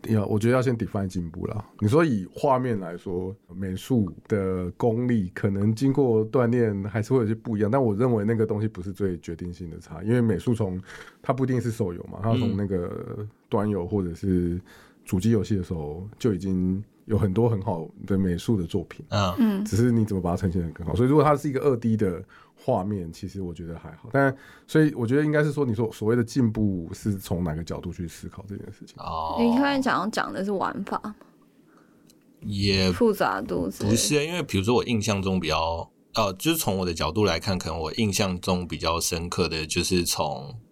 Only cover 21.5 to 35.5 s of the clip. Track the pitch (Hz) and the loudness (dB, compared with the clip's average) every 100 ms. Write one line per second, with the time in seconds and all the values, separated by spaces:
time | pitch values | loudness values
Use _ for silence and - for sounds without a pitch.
21.5 | 127 143 120 117 110 98 85 - - - | 0 2 2 2 2 0 -2 -10 -20 -20
22.5 | _ - 113 95 104 82 85 95 98 90 | _ 0 0 0 -4 -6 -10 -10 -8 -8
23.5 | 82 82 82 78 - 117 139 139 135 - | -8 -12 -12 -14 -18 -2 4 4 2 -16
24.5 | - - 156 156 - 117 139 151 151 151 | -20 0 4 4 2 0 2 2 2 2
25.5 | 147 131 107 110 - 107 123 117 - 117 | 0 0 0 -2 -2 0 2 2 2 2
26.5 | 110 104 92 82 95 110 98 - 87 90 | 2 0 0 -6 -4 -4 -4 -2 -2 -2
27.5 | 78 82 76 85 82 82 - - - 98 | -4 -6 -8 -8 -8 -10 -10 -16 -16 -14
28.5 | 101 - - - - - 82 160 170 233 | -14 -14 -18 -20 -14 -8 -6 -4 2 2
29.5 | 240 277 277 262 147 196 214 - 135 196 | 4 2 0 0 0 -2 -4 -4 -4 -4
30.5 | 196 85 - 196 220 214 208 - _ _ | -2 -4 -6 -8 -8 -8 -16 -20 _ _
31.5 | _ _ _ _ _ _ _ _ _ 107 | _ _ _ _ _ _ _ _ _ -6
32.5 | 101 101 95 95 90 233 202 147 98 - | 0 2 4 2 4 2 4 0 0 -4
33.5 | - - - 104 113 - 147 151 175 147 | -4 -4 -2 2 2 2 0 0 -4 0
34.5 | 95 95 123 90 117 104 98 95 92 80 | 0 2 2 2 0 0 0 2 0 0